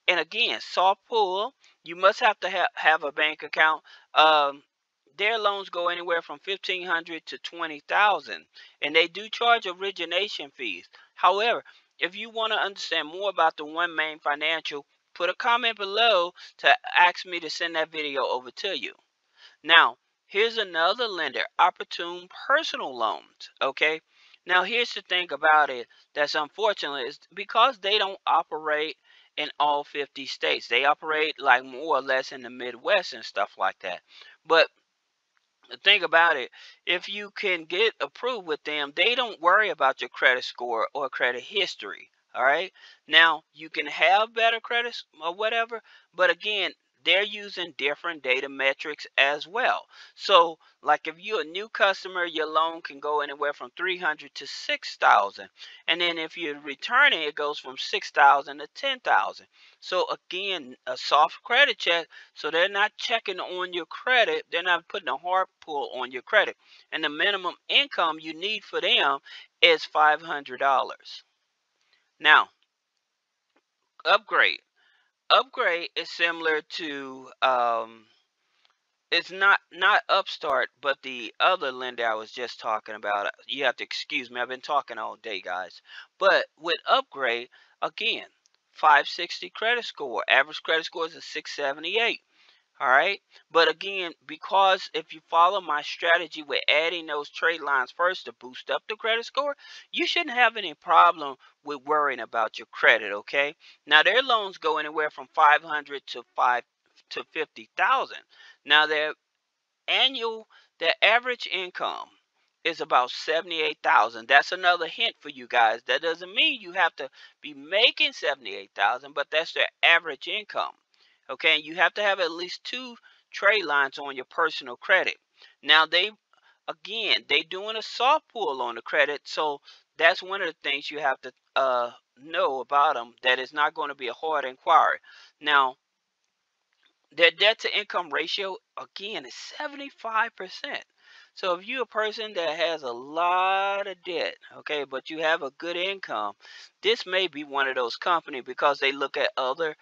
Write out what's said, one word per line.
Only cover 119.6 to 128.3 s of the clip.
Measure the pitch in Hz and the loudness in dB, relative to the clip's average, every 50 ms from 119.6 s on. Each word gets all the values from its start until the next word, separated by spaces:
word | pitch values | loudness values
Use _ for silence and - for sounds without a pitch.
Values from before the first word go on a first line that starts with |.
| 117 - _ - - | 0 -2 _ 2 4
average | 151 170 170 170 160 139 131 - 175 | 6 6 6 4 0 -10 -10 -8 -6
income. | 180 214 208 - - 123 87 65 - _ _ _ _ _ _ _ _ _ _ - | -6 -6 -8 -6 -6 -4 -4 -6 -6 _ _ _ _ _ _ _ _ _ _ -14
Okay, | 123 - - 165 160 | -10 0 2 2 2
and | 151 156 | 2 0
you | 151 165 | -6 -2
have | 180 170 175 - | 2 2 2 2
to | - 208 | 0 0
have | 202 196 196 | 0 0 0
at | 180 160 156 | 0 -4 -2
least | 170 180 180 - - - | -6 -10 -10 -10 -12 -12
two | - - 247 262 247 233 - _ - _ _ _ _ | -10 -10 -10 -10 -12 -16 -18 _ -20 _ _ _ _
trade | - - 208 196 214 208 180 | -10 0 2 2 2 2 2
lines | 147 147 143 139 135 - - | 2 2 2 2 2 -2 -8
on | 143 139 135 | -10 -10 -8
your | 131 - | -10 -10
personal | _ - - 165 165 - - 151 127 123 | _ -2 -2 0 0 -2 -6 -12 -12 -16
credit. | - - - 196 185 151 107 - _ _ _ _ _ - - _ _ - | -12 -2 2 2 2 2 0 -4 _ _ _ _ _ -20 -20 _ _ 2
Now, | 143 151 156 156 | 6 6 6 6
they, | 156 156 175 185 214 214 _ _ _ _ _ _ _ _ _ _ | 6 2 0 0 0 -4 _ _ _ _ _ _ _ _ _ _
again, | - 147 _ - 180 208 226 214 180 120 101 - - | -14 -14 _ -12 -10 -8 -6 -2 -2 -2 -2 0 0
they | 143 151 165 | 0 0 0
doing | 160 190 185 202 214 220 | -2 -10 -10 -8 -8 -8
a | 220 208 | -8 -8
soft | - - - 233 269 302 311 _ _ | -10 -4 0 2 2 2 2 _ _